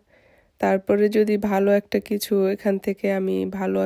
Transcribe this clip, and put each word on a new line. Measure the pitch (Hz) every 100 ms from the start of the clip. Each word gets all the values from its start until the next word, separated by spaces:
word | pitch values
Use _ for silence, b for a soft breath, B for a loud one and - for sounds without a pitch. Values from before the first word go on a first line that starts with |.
| - b b b b _
তারপরে | 196 190 - 208 208
যদি | 214 214 208
ভালো | 208 196 196
একটা | 202 202 208
কিছু | - 208 - 202 190
এখান | 202 208 196
থেকে | 196 190 196
আমি | 196 190 190 190
ভালো | 190 190 190